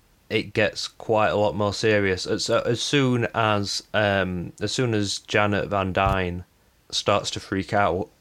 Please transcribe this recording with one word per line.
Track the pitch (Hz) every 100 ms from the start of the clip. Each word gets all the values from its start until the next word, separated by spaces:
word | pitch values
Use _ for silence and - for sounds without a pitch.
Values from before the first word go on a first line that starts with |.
| _ _ _
it | 110 -
gets | 110 104 - -
quite | - - 107 104
a | 92
lot | 104 101
more | 104
serious. | 98 113 104 98 92 -
As, | 104 -
as | 117 - 117
soon | - 147 131 123 113
as, | - 110 104 101 - -
um, | 104 104 98 92 90 85 -
as | 104
soon | - 123
as | 110 101 -
Janet | - 107 104 101 95
Van | 98 95
Dyne | 92 98 95 90 87 - _ _ _ _
starts | - - 101 -
to | 101
freak | - 95 92
out, | 104 98 90 104 _